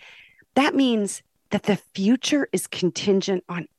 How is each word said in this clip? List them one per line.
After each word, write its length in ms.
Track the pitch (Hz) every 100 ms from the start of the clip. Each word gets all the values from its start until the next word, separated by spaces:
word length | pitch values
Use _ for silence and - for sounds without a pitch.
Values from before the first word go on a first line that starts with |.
| - - - _ _ 254
That 200 | 294 277
means 480 | 262 220 202 - _ _ -
that 120 | 208
the 140 | - 190 _ -
future 540 | 196 254 - 294 -
is 160 | 185 -
contingent 760 | - 175 - 208 196 196 185 -
on 220 | 175 -